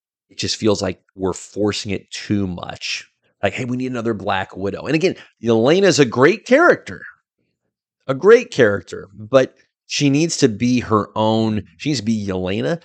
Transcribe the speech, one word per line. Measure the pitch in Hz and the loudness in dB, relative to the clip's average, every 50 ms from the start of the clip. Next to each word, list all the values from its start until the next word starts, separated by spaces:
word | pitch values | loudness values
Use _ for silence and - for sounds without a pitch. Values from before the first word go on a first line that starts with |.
| _ _ _ _ _ _ | _ _ _ _ _ _
It | _ | _
just | - - 95 - | -8 -6 -6 -6
feels | - 113 110 101 92 98 | -2 0 0 0 0 -2
like | 92 87 _ _ _ _ | -6 -6 _ _ _ _
we're | 98 92 92 85 | -6 -4 -4 -4
forcing | - - - - 95 104 104 101 - - 107 | -4 -10 -14 -6 -4 -2 -2 -2 -4 -6 -8
it | 98 - - _ | -8 -8 -10 _
too | - - - - 110 101 98 | -16 -14 -6 -4 -2 -2 -2
much. | 92 90 87 - - - - - - - - - _ _ _ _ _ _ - - | -4 -6 -8 -10 -12 -14 -12 -10 -10 -10 -10 -12 _ _ _ _ _ _ -4 -4
Like, | 101 - | -4 -4
"Hey, | - 131 | -4 -6
we | 120 123 127 | -6 -6 -6
need | 127 127 | -6 -6
another | 127 120 110 117 113 | -6 -6 -4 -4 -4
Black | 98 98 101 98 95 95 - - | -4 -4 -4 -4 -4 -4 -8 -10
Widow." | 95 95 98 92 - 76 | -8 -6 -6 -6 -6 -6
And | 101 143 | -4 -4
again, | 160 165 185 127 - - _ _ _ - | -2 0 -2 -4 -4 -12 _ _ _ -2
Yelena's | 117 113 113 110 131 165 190 196 190 151 - | 0 2 4 4 4 4 4 4 2 4 4
a | 143 | 2
great | 117 98 120 131 156 214 220 - | 2 2 4 4 4 4 2 0
character, | - 240 285 349 339 233 - - - 95 - - - - _ _ _ _ _ _ _ _ _ _ _ _ _ _ _ _ _ _ | 2 4 4 6 4 4 2 0 -14 -18 -16 -18 -20 -20 _ _ _ _ _ _ _ _ _ _ _ _ _ _ _ _ _ _
a | - 135 | -6 -6
great | 131 175 196 226 254 233 240 | 2 6 8 8 8 6 2
character, | - - 123 104 101 98 92 - - - - 92 _ | 2 4 4 4 4 0 -6 -10 -16 -16 -16 -18 _
but | - 107 107 131 131 131 - _ _ _ _ _ _ _ | -18 -8 2 2 2 2 2 _ _ _ _ _ _ _
she | - - - 147 143 | -10 -4 0 0 2
needs | 135 147 165 170 - - | 2 2 0 0 0 2
to | - 127 | 2 2
be | 104 95 117 123 127 120 | 2 2 -2 0 0 0
her | 98 85 110 107 - - - | 0 0 0 0 0 -2 -4
own. | 107 110 110 110 110 113 110 107 107 98 - _ - | -2 0 0 2 2 0 0 -2 -4 -6 -10 _ -10
She | - 147 | -6 -6
needs | 151 120 | -6 -4
to | 101 | -2
be | 113 113 110 101 | -4 -4 -4 -2
Yelena. | 98 92 92 92 90 98 110 127 143 170 165 _ | -4 -6 -4 -4 -4 -4 -4 -4 -4 -6 -6 _